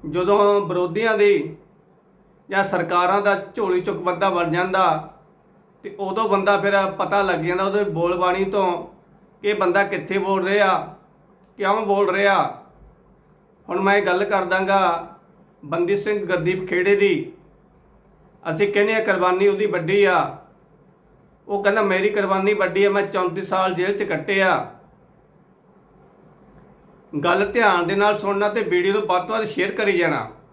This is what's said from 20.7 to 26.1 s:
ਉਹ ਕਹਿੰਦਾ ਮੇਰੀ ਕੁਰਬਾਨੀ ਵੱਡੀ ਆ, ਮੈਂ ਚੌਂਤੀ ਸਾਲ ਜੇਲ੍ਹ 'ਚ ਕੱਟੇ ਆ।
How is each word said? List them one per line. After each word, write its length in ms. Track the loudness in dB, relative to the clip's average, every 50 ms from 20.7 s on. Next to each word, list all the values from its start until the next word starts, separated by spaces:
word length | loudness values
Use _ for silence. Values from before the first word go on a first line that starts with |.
| _ _ _ _ _ _ _ _ _ _ _ _ _ _ _ -6
ਉਹ 140 | -4 0 2
ਕਹਿੰਦਾ 200 | 2 2 2 2
ਮੇਰੀ 280 | 2 2 2 2 0
ਕੁਰਬਾਨੀ 440 | 0 0 0 0 0 0 2 0 0
ਵੱਡੀ 300 | 2 0 0 2 2 2
ਆ, 60 | 2
ਮੈਂ 120 | 2 2 -2
ਚੌਂਤੀ 400 | -2 -2 -2 -2 -2 -4 -4 -6
ਸਾਲ 320 | -4 -2 0 0 0 0
ਜੇਲ੍ਹ 240 | -2 -2 -2 -2 -2
'ਚ 40 | -2
ਕੱਟੇ 400 | -4 -4 -6 -2 -2 0 2 2
ਆ। 300 | 2 2 0 -2 -8 -14 -20 -20 -20 _ _ _ _ _ _ _ _ _ _ _ _ _ _ _ _ _ _ _ _ _ _ -20 -20